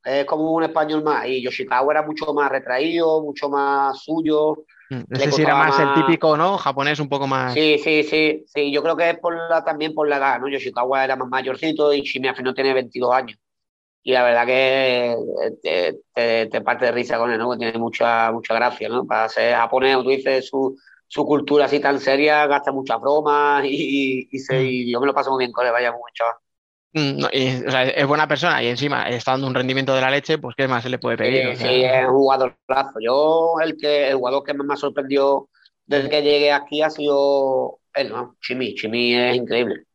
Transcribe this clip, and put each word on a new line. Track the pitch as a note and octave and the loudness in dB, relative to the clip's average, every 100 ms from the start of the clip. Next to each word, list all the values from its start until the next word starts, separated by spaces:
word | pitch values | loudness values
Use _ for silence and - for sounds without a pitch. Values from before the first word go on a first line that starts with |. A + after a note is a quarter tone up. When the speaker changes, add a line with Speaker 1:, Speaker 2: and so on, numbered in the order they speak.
| B2 | 0
Speaker 1:
es | C#3 C#3+ | -2 0
como | D#3 D#3+ | -2 0
un | D#3+ | 0
español | D#3+ D#3+ D#3 D#3 | 0 0 0 0
más. | D#3 C3+ A#2 | 0 -2 -2
Y | C3 | -4
Yoshikawa | B2 - B2+ B2 C#3 | -4 -8 -2 0 2
era | D3+ | 0
mucho | D3+ D#3 D#3 | -2 -6 -4
más | C#3+ C#3+ | 0 0
retraído, | C3+ B2+ B2+ D#3+ E3+ E3 D#3+ | -2 -2 -2 0 0 2 0
mucho | D3+ C#3 C#3+ | -2 -6 -4
más | C#3 C#3 C#3 C#3 C3+ | 0 0 2 0 -2
suyo. | - D#3+ D#3+ D3+ D3+ D#3 - _ _ | -6 -2 0 2 2 -2 -10 _ _
Speaker 2:
Mm, | C3 - C3 | -10 -6 -2
Speaker 1:
Le | C#3+ | 0
Speaker 2:
ese | |
sí | D3 | 2
era | D3+ C#3+ | 4 4
Speaker 1:
costaba | |
Speaker 2:
más | D#3 C#3 | 4 4
el | C#3 | 4
Speaker 1:
más | |
Speaker 2:
típico, | C#3 C#3 D#3+ D#3+ D3+ | 4 2 2 4 4
¿no? | F3 G3 | 2 0
Japonés | C#3+ C3+ C#3 D3 | -2 0 -2 0
un | D3 | -2
poco | C#3 C#3 | -2 -2
más. | C3+ B2+ B2 | -2 0 2
Speaker 1:
Sí, | D#3 D3 | 2 2
sí, | D#3+ D#3 | 2 0
sí, | D3+ D#3 D#3 D3+ - | 2 0 0 -2 -6
sí, | D3 C#3+ | -4 -2
yo | C#3+ | 0
creo | D#3 D#3 | -2 0
que | E3+ | 0
es | E3 | 0
por | F3 E3+ E3 | -4 -6 -2
la, | E3 | -2
también | D#3 D3+ D#3 | -2 -4 -4
por | D#3 D3+ | -2 0
la | C#3+ | 2
edad, | C3+ B2 | 0 0
¿no? | C3+ | -2
Yoshikawa | C3+ B2+ A#2+ B2+ C3+ | -4 -6 -4 0 0
era | C3+ C3 | 0 -2
más | B2+ | -2
mayorcito | C3 C3 A#2+ D#3+ D3+ D3 | -4 -4 -4 -4 0 2
y | C#3+ | 2
Chimi | C#3+ C3+ C3 | -2 -4 -4
al | C3 | -2
final | B2+ C3 | -4 0
tiene | C3+ | 0
veintidós | C3 B2 B2 B2 | 0 -2 -4 0
años. | B2+ A#2+ G#2+ _ _ _ _ _ _ | 0 0 -16 _ _ _ _ _ _
Y | - | 0
la | B2+ | 2
verdad | B2 A#2+ A#2+ | 4 4 4
que, | B2+ C3+ C3+ C3 B2 A#2+ | 2 2 2 2 0 0
eh, | A#2 - - F2 - | -2 -4 -4 -4 -4
te, | - F#2 F2 - _ | -2 0 0 -4 _
te, | - A#2 A2+ A2 | -2 0 0 0
te | A2+ | -2
parte | G#2 A#2+ B2+ | -2 0 0
de | |
risa | A#2 A#2+ A#2 | 0 -2 -2
con | A#2+ | 0
él, | A2+ | -2
¿no? | A#2+ | -2
Que | A#2 | -2
tiene | A#2 A2+ | -4 -4
mucha, | A#2 - A#2 A2+ A2+ | -6 0 0 2 0
mucha | A#2 A2+ A2+ | -2 -2 0
gracia, | A#2+ - A2 | 0 -2 -4
¿no? | A#2+ - | -4 -2
Para | G#2+ A2+ | -2 0
ser | A2 A#2+ A#2+ | 0 0 2
japonés, | A#2 C3 C3 C3+ | 2 2 2 2
tú | B2+ | 2
dices, | C3+ C3+ C3 B2+ | 0 0 -2 -2
su, | C#3 C3+ C3+ _ _ _ | -2 -4 -4 _ _ _
su | - C#3+ | -4 0
cultura | D3 C#3+ D3 C#3 | 0 4 2 4
así | C#3+ | 2
tan | C#3+ C#3 | 0 0
seria, | C3+ C3+ D3+ D3+ D3+ | 2 2 4 4 4
gasta | C#3+ C#3 | 2 0
muchas | C3+ C3+ A2+ | -4 -4 -2
bromas | C#3+ D3+ D3 D3 D3 C#3+ C#3+ | 2 2 2 2 4 2 0
y, | D3 C#3 C#3 C3+ C3 | -2 -2 -2 0 -4
y, | C3 | -6
y | C3+ | -12
se, | C3+ C3 | -4 -2
Speaker 2:
Mm. | |
Speaker 1:
y | C3 B2+ A#2+ | 0 -2 -2
yo | A#2+ | 0
me | C#3 | 0
lo | C#3+ | 0
paso | C3+ | 0
muy | C3 B2 | -2 -2
bien | |
con | A#2 B2 | -2 0
él, | |
vaya, | A#2 A#2+ | 0 -2
muy | A#2+ | -4
buen | A#2+ | -14
chaval. | - A#2 - _ _ _ _ _ | -4 -4 -4 _ _ _ _ _
Speaker 2:
Mm, | D#3 C#3+ C#3 | -2 -2 0
no, | C#3+ | -2
y, | C3 C3 B2+ B2 | 0 0 -2 0
o | |
sea, | C3 C3 | 0 0
es | D3 C#3 | 0 0
buena | D3 D3+ | 2 0
persona | C#3+ F3 C#3+ | 0 0 0
y | A#2+ | -2
encima | B2 C#3+ C3+ G#2 | -2 -2 -2 -4
está | A#2+ C3 | -4 -2
dando | C3 C3+ | -2 -2
un | B2+ | -2
rendimiento | B2+ C3 C3+ C3 | -2 -2 0 0
de | |
la | C3 | 2
leche, | C#3 C#3 D#3+ | 0 0 -4
pues | C3 A#2 | -4 -4
¿qué | C3+ | -2
más | B2 | 0
se | A#2+ | -2
le | B2 | -4
puede | B2 A#2 | -4 0
pedir? | A2 C3 B2+ | 0 2 0
Speaker 1:
Sí, | B2 | -2
Speaker 2:
O | |
sea | C3 | 0
Speaker 1:
sí, | B2+ | 2
es | B2+ C3 C3 | 4 2 4
un | C3 | 4
jugadorazo. | C#3 C3+ B2+ - - C3+ B2+ A2+ | 4 4 0 -4 -4 -2 -2 -4
Yo, | A2+ C3+ D#3 E3 E3 E3 | -2 2 2 2 2 0
el | D#3+ D#3 | -2 -2
que, | D3+ D3 C#3 | 0 0 2
el | C3+ | 0
jugador | B2 C#3 | 0 -2
que | C#3 C#3+ | -4 -6
más | C#3+ | -4
me | |
ha | C#3+ | -4
sorprendido | C#3+ C#3 C3+ C#3 C#3 C#3 - _ _ _ _ | -4 -4 -2 2 2 2 -2 _ _ _ _
desde | C#3+ C#3 | -2 0
que | D3+ | 0
llegué | D3 D3 C#3+ | 2 4 4
aquí | C#3+ C#3 D3 | 2 -2 -2
ha | D#3 | -2
sido | D3+ D3 C#3+ C#3 C#3 C3+ C3 B2+ - _ | 0 0 2 2 2 2 0 -2 -8 _
él, | - B2 | -6 -6
¿no? | A2+ B2 _ | -8 -12 _
Chimi, | - B2+ A#2+ | -8 -6 -6
Chimi | - A2 A#2 A#2+ A#2+ | -6 -6 -2 2 2
es | B2 B2 | 2 0
increíble. | A#2+ A#2 A#2 - _ | 0 -2 -2 -4 _